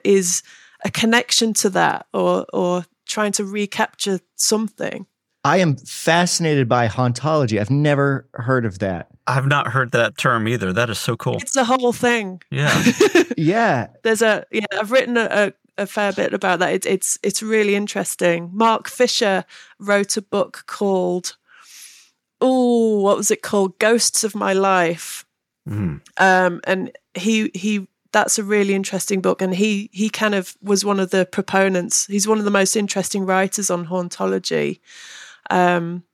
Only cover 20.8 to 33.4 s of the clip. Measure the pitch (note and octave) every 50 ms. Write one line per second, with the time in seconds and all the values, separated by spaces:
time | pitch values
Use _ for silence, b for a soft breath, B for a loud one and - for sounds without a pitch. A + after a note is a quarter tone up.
20.8 | G#3 G3 F#3+ F#3 F3+ F3+ F3+ F3+ F3 - - _ B B B B B B B B
21.8 | B B B B B B B B _ _ _ _ - C4 C4 B3+ B3 A#3+ A#3+ A#3
22.8 | A3+ A3 G#3+ G3+ G3 G3+ G#3 - A3+ - G#3+ - - - - G3+ G3 F#3+ - -
23.8 | G#3+ G#3+ A#3 A#3 - - - - - G#3 - G#3 G3+ G3 F#3+ F#3+ G3 G3 F#3+ F#3
24.8 | F3 E3 E3+ D#3+ - - - - - _ _ _ _ _ _ _ _ - G#2 G#2
25.8 | G2+ E2+ D2 D2 - - _ - F#3 F#3+ F#3 F#3 F#3 F3+ F3 - - - F#3+ F#3+
26.8 | F3+ - - - _ _ _ F#3+ F3+ A3 A3+ A3 G#3+ - - F#3 F3+ G#3+ G#3 G3+
27.8 | F#3+ - _ _ _ _ - G#3+ - - - - G#3 G3 G#3 G#3 G3+ G3 G3 F#3+
28.8 | F#3+ - - F#3 - - G3+ F#3 F3+ F#3 F#3 - F#3+ F#3 F#3 F3+ G#3 G#3+ G#3 G3+
29.8 | G#3 - - F#3 G#3+ G#3+ - - A3 G#3+ G#3 G3 F3+ - - - - G3+ G3+ F#3+
30.8 | G3 G3+ G3+ G3 F#3+ F#3 - F#3+ F3+ F#3 - - F#3+ - - F#3+ F#3+ G3 F#3+ F3+
31.8 | F3 - - - - - G3+ G3+ G3 G#3+ A3 G#3+ G#3 G3+ G3+ G3 F#3+ F#3+ - A3
32.8 | G#3 F#3+ - G3 F#3 - - G3+ F#3+ F#3 F#3 F#3